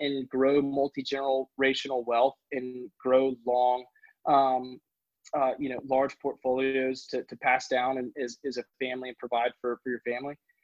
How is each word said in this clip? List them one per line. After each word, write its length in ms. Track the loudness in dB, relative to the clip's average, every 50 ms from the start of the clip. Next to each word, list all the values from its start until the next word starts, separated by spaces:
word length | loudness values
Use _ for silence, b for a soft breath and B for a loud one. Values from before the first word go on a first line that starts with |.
and 280 | -4 -4 -4 -4 -6 -4
grow 340 | 0 2 4 4 4 4 4
multi-generational 1400 | 2 0 0 -2 -2 -2 -6 -6 -4 -4 -2 0 0 0 0 -2 -4 _ 0 0 2 2 0 -2 -4 -4 -4 -2
wealth 300 | 0 2 4 4 4 2 _ _ _ -8
and 380 | -6 -6 -6 -8 -10 -12 -14 -14 _
grow 340 | 2 4 6 6 6 4 0 -2 -2
long, 380 | 0 2 4 4 4 2 0 -4 -10 b b b b b _ 0
um, 520 | 4 4 6 6 4 2 0 -2 -6 -12 -16 _ _ _ _ _ _ _ _ _ -6 -2
uh, 160 | 0 0 0 0 -2
you 100 | -4 -4
know, 120 | -4 -6 -4
large 320 | 0 2 2 2 0 -2 -4
portfolios 880 | -6 -6 -6 -2 -2 0 0 2 0 0 0 0 0 -2 -4 -6 -8
to, 180 | -6 -6 -6 -6
to 120 | -8 -10 -4
pass 300 | 0 0 0 0 0 -2
down 300 | -2 0 0 0 -2 -4
and 140 | -6 -8 -8 -8 -8
as, 160 | -8 -8 -8 -8
as 100 | -8 -6
a 80 | -8 -8 -10 _ -8
family 280 | -6 -6 -6 -8 -10 -12
and 100 | -12 -12
provide 320 | -6 -4 -2 -2 0 -2 -4 _
for, 180 | -4 -6 -6 -4 -4
for 80 | -6
your 100 | -6 -4
family, 340 | -4 -6 -6 -4 -6 -10 -12 -14 _ _ _ _